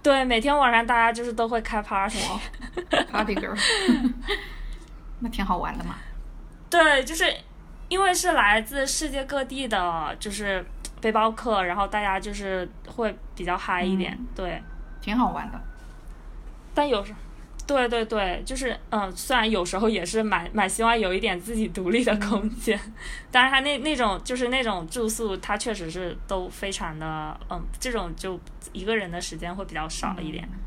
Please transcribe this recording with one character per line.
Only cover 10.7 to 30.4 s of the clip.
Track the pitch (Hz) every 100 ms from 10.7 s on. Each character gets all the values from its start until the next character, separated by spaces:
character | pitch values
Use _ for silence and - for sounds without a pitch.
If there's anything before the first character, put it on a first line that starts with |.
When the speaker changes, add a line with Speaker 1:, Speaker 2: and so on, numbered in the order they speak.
| - - -
Speaker 1:
背 | 226
包 | 220 220
客， | 220 233 208
然 | 180 190
后 | 196
大 | 208
家 | 202 190
就 | 202
是 | 202 196 185 175 - - -
会 | 220 - - -
比 |
较 | 175 180
嗨 | - 180
一 | 185
点， | 190 175 -
Speaker 2:
嗯。 | 247
Speaker 1:
对。 | - 180 165 - - - -
Speaker 2:
挺 | -
好 | 254 214
玩 | 156 -
的。 | - - - - - - - - - - - -
Speaker 1:
但 | - 294
有 | 214
时-， | 208 214 - - - - -
对， | 277 240
对， | 233
对， | 220 214 190 175
就 | - 262
是， | 254 - -
嗯， | 220 190
虽 | 170 - 254
然 | 220
有 | 208
时 | 175 185
候 | 220
也 | 202
是 | 175 220
蛮， | 220 180 170
蛮 | 214 185
希 | 190
望 | 226 233
有 | 190
一 | 190
点 | 220 180
自 | 196
己 | 226 220
独 | 180 180
立 | 233
的 | 233 208
空 | 202 214 214 -
间， | - 208 -
Speaker 2:
嗯。 | - - - -
Speaker 1:
但 | 254
是 | 262
他 | 269
那， | 277 277
那 | 294
种， | 269 226 185
就 | -
是 | 254 240
那 | 262
种 | 233 185 165
住 | 247 220
宿， | 220 220 190
他 | - 208
确 | 247
实 | 202 165
是 | 180 180 - -
都 | 196 180
非 | - 196
常 | 190 180 156
的， | 156 156 156 - -
嗯， | 175 170 -
这 | 254
种 | 226 175 160
就 | 190 180 - - -
一 | 190
个 | 190 220
人 | 185
的 | 170
时 | 175 165
间 | 175
会 | 190
比 | 185
较 | 160 160
少 | - - 180
一 | 165
点。 | -